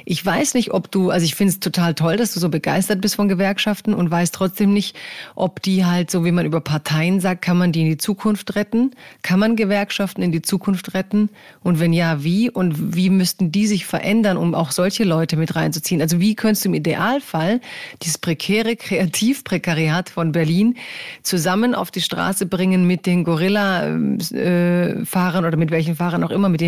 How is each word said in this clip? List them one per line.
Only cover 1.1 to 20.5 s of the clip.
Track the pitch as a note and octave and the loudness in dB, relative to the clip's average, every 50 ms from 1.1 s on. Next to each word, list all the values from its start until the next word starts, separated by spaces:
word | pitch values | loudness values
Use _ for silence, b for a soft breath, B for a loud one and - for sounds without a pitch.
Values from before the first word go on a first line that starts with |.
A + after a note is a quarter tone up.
also | - F3+ E3 | 2 2 2
ich | D#3+ - | 0 0
find's | - G#3 G3 E3 F#3+ | 2 2 2 2 0
total | - F#3 - F3+ F3 E3+ D#3 | -2 -4 -2 0 0 0 0
toll, | - D#3+ E3+ E3 G#3 | 0 0 0 2 2
dass | A#3+ G#3+ - | 0 -2 -2
du | E3+ | -2
so | E3+ E3+ | -2 -2
begeistert | D3 D#3+ - D3+ D3 F3 F#3+ - G#3+ F#3 | -2 -2 -2 0 0 0 0 0 0 0
bist | G3 G#3 - | 0 -2 0
von | - G#3 G3+ | 0 0 0
Gewerkschaften | G3 F3 G3 F#3+ G3+ - - A3 G#3 - - G#3+ G#3 | 2 2 2 0 0 0 0 -2 -2 -2 -2 -2 0
und | - F3+ D#3+ | 0 0 2
weiß | E3 E3+ F3 E3+ | 2 2 0 0
trotzdem | - - F#3+ F#3 F#3 - G#3 G3 G3+ | 0 -2 -2 -2 0 2 2 4 4
nicht, | G#3 G3 - - B B B B B B B B | 2 0 -2 -6 B B B B B B B B
ob | B F#3 F#3 - - - | B -4 -4 -4 -4 -2
die | G3 F#3+ F#3 F#3 | 0 2 2 2
halt, | F3 F3 F3+ F3 E3 | 2 2 2 0 0
so | - F3+ E3 | 0 0 2
wie | F3 | 2
man | E3+ F3 E3 | 2 2 2
über | D#3 D#3 E3 | 0 0 -2
Parteien | D#3 - D#3 D3+ - - D3+ D#3 D#3+ F3 F#3+ G3 | -2 -2 -2 -2 -2 0 0 2 2 2 2 2
sagt, | F3 F#3+ F3+ F3 | 2 0 -2 -2
kann | - F3+ F3+ F3 | 0 0 2 2
man | F3+ F3 | 4 2
die | D#3 E3 | 2 2
in | D#3+ D#3+ | 2 2
die | D#3+ D3 | 0 0
Zukunft | - - G3+ - - G#3+ G#3 G3 - - - | -2 -4 -2 0 0 0 0 -2 -2 -4 -4
retten? | G3+ G#3 G#3 - A3+ B3 C4+ - B B B B B B | -4 -2 0 0 0 0 0 -2 B B B B B B
Kann | - F3+ F#3+ | 0 2 2
man | G#3+ A3 A#3 | 4 4 2
Gewerkschaften | G#3+ A3+ F#3+ G#3 G3+ G3+ G#3 - - G3+ F#3+ - - | 2 2 2 2 0 0 -2 -2 -4 -4 -4 -2 -2
in | F#3 F3+ | -2 0
die | D#3+ E3 - | 0 -2 -2
Zukunft | - G3+ F#3 - - F#3+ F3 - - - | -2 -2 -2 0 0 -2 -2 -2 -4 -4
retten? | F#3+ F#3 F#3+ - G#3 G#3+ G#3 B B B B B B B | -4 -4 0 0 2 2 0 B B B B B B B
Und | F#3 F3 D#3 | 0 2 2
wenn | E3+ E3+ E3 | 4 4 4
ja, | E3+ E3+ E3 D#3+ C#3+ C#3 | 4 2 2 2 0 0
wie? | E3 F3 G3+ A#3 B3 | 0 2 2 2 0
Und | - - F#3 F3+ D3+ D3+ E3 - E3 | 0 0 0 0 0 -2 -2 -2 0
wie | E3+ F#3 F#3+ | 0 2 4
müssten | F#3+ F#3+ F#3 F3 - - F#3+ E3 | 4 4 2 0 0 -2 -2 0
die | D3+ G3+ G#3+ | 0 2 2
sich | G#3 G#3 F3+ - - | 2 0 -2 -2 -4
verändern, | - - - - G#3 A3+ A3 G3+ F#3 E3 | -6 -4 0 0 2 2 2 2 2 2
um | E3 E3+ D#3+ | 0 0 0
auch | D#3+ E3+ D3 | 0 -2 -2
solche | - - F3+ G3 F#3+ - A3+ | 0 0 0 0 0 0 0
Leute | F#3+ E3 D#3+ E3 D#3+ - | 2 2 2 0 0 0
mit | D#3 E3 D#3 - | 0 -2 -2 -2
reinzuziehen? | E3 D#3+ D#3 D3 D3+ - - F#3 D#3 | -2 -2 -2 -2 -4 -4 -2 -2 0
Also | D3+ D#3+ E3+ F3 | 0 0 0 2
wie | F3+ G#3+ G#3+ | 2 2 2
könntest | - - G#3+ A3 G#3 - | 2 0 0 0 2 0
du | G3 | 0
im | E3+ | -2
Idealfall | D#3 D3+ E3 D3+ - E3+ G#3+ C4 C#4+ C4+ - - D#3+ D#3+ F3+ A3 B3 B B B B B B B B - | 0 0 -2 -2 0 0 0 0 -2 -4 -4 -4 -2 0 0 0 -2 B B B B B B B B -6
dieses | E3+ D3+ - | -6 -6 -4
prekäre | - E3+ E3 - - - G3 G#3+ A3+ A3 A#3 | -2 -4 -4 -2 -2 0 0 0 0 0 -2
Kreativprekariat | A3 - - G3+ E3 F#3+ E3 - - G#3+ A#3 C#4 - - - F#3+ E3+ - F3+ E3 D#3 D#3+ D#3 D3+ F3+ F#3 - | -4 -4 -4 -2 0 0 0 0 0 0 0 0 0 -2 -4 -4 -2 -2 0 0 0 2 0 0 0 -2 -4
von | - - E3 D#3+ | -4 -4 -2 0
Berlin | D3+ E3+ D#3+ D#3 | 0 0 2 2